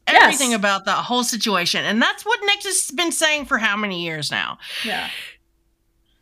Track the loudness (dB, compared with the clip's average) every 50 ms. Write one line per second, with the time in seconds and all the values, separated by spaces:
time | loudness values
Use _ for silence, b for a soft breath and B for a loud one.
0 | _ 4 6 8 8 8 6 2 0 0 0 2 2 2 0 0 0 0 0 0
1 | 0 0 0 0 0 -2 -2 -4 -2 0 0 0 0 0 0 0 0 0 2 2
2 | 2 2 0 -2 -2 -2 -2 0 2 0 0 0 -2 -2 -2 -2 -2 -2 -2 -2
3 | -2 -2 0 0 0 0 0 0 -2 -2 -2 0 0 0 0 0 -2 -4 -4 -4
4 | -6 -6 -6 -6 -6 -4 -4 -4 -4 -4 -6 B B B B B B -6 -6 -6
5 | -6 -8 B B B B B _ _ _ _ _ _ _ _ _ _ _ _ _
6 | _ _ _ _